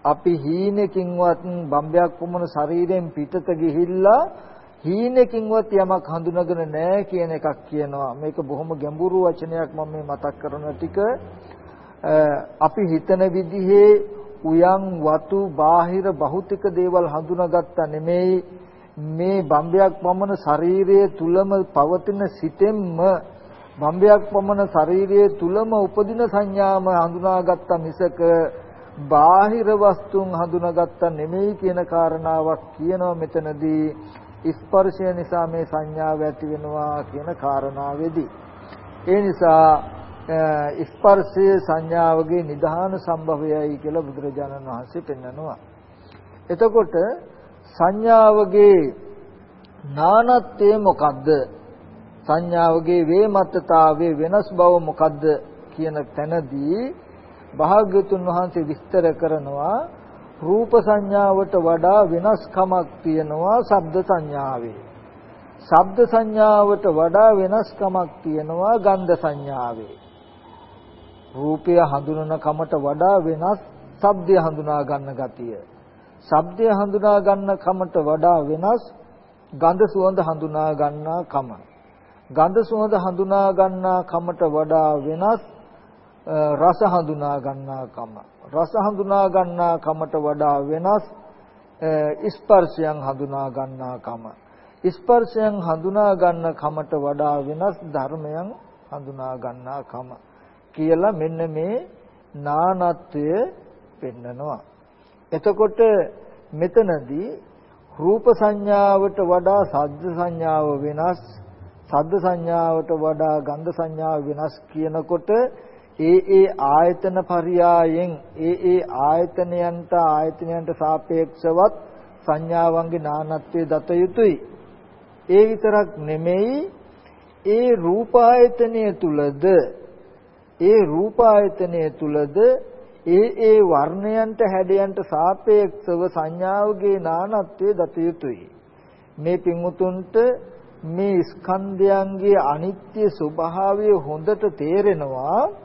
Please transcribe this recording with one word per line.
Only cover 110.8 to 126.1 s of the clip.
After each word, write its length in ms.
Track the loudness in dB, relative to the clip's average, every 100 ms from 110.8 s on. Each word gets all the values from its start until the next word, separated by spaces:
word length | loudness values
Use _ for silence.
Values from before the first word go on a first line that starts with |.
| -6 -4 -4 -4 -10 -20 -20 -20 -20 -20
සද්ද 280 | -4 -2 0 0
සංඥාවට 720 | 0 -2 -2 -2 0 -2 -2
වඩා 440 | -2 -2 -2 0 -2
ගන්ධ 320 | -4 -8 -8
සංඥාව 480 | -6 -8 -6 -4 -4
වෙනස් 300 | -6 -6 -8 -10
කියනකොට 680 | -14 -8 -6 -6 -4 -4 0 0 0 -6 -20 -20 _ -4
ඒ 200 | 4 4 6
ඒ 180 | 4 4 2
ආයතන 540 | 2 4 4 2 -2 -2
පරියායෙන් 920 | -2 -2 0 2 4 6 4 0 -4 -8 -14
ඒ 200 | -6 -4 0
ඒ 160 | 2 2 0 -2
ආයතනයන්ට, 920 | 2 2 0 -2 -4 -2 -4 -6 -2 2 2
ආයතනයන්ට 640 | 2 -2 -6 -8 -8 -6
සාපේක්ෂවත් 1000 | -4 -2 -2 -2 -2 -2 -2 -2 4 2 2 -18 -20 -20 -14
සංඥාවන්ගේ 800 | -4 -4 -2 0 2 0 -2 -6
නානත්වය 600 | -6 -6 -6 -8 -6 -6
දත 240 | -2 -4 -2
යුතුයි. 460 | 0 0 2 2 0 -8 -20 -20 -20 -20 -20 -20 -20 2
ඒ 160 | 4
විතරක් 460 | 4 2 0 2 0 -6
නෙමෙයි, 720 | -8